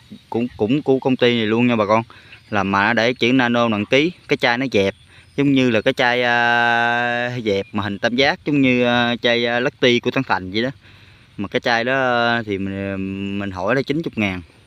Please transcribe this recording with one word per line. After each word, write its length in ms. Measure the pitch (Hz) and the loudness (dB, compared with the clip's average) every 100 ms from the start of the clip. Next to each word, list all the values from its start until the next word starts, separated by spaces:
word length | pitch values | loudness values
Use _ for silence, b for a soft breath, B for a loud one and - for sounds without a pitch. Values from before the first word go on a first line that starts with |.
| - - - | -12 -20 -8
cũng, 160 | 113 123 - | -6 -6 -4
cũng 260 | 107 147 | -2 0
của 160 | 135 135 | 2 0
công 180 | 135 127 | 2 2
ty 200 | 123 117 | 2 2
này 100 | 107 | 0
luôn 200 | 113 123 | 2 2
nha 100 | 113 | 2
bà 100 | 101 | 2
con. 160 | 110 113 B B B - | 2 0 B B B -6
Là 120 | 104 | -2
mà 300 | 98 98 104 | 0 2 2
để 200 | 113 117 | 2 0
chữ 200 | 127 117 | 2 2
nano 360 | 131 120 120 117 | 2 2 2 2
nặng 180 | 104 104 | 0 2
ký, 260 | 135 165 - - | 2 2 -4 -4
cái 80 | 147 | 0
chai 220 | 127 120 | 0 0
nó 80 | 135 | 0
dẹp 220 | 107 98 - - b b - | 0 0 -2 -18 b b -2
giống 160 | 143 | 2
như 180 | 135 127 | 4 2
là 100 | 110 | 2
cái 140 | 131 | 0
chai, 280 | 131 123 123 | 0 0 2
à, 1160 | 123 120 120 120 120 117 120 120 120 120 123 123 | 0 2 2 2 2 2 0 0 -2 -4 -4 -4
dẹp 220 | 107 98 - | -2 -2 -2
mà 100 | 104 | -4
hình 160 | 101 98 | -4 -2
tam 180 | 117 120 | -2 0
giác, 240 | 139 185 | 0 0
giống 160 | 160 147 | -2 0
như, 220 | 131 123 | 2 2
à, 320 | 120 120 120 117 | 2 2 0 0
chai, 240 | 120 117 120 | 0 0 0
à, 140 | 120 | -2
Lucky 400 | 123 - 127 120 | -2 0 2 2
của 100 | 123 | 0
Tân 140 | 135 | -4
Thành 260 | 127 95 92 | -2 -4 -2
vậy 120 | 104 | -4
đó. 80 | 127 - b b b b b - | -4 -6 b b b b b -10
Mà 120 | 98 | -6
cái 120 | 123 | -4
chai 240 | 127 117 | 0 0
đó 580 | 120 135 127 120 117 117 107 | 0 0 0 0 0 0 -2
thì 120 | 95 | -6
mình, 800 | 98 98 98 98 95 98 98 101 | -4 -6 -6 -6 -6 -6 -6 -6
mình 120 | 101 | -6
hỏi 240 | 92 98 | -6 -2
là 80 | 135 | -2
chín 200 | - 151 | 0 -4
chục 160 | 156 113 | -4 -4
ngàn, 240 | 101 90 85 - | -4 -4 -12 -20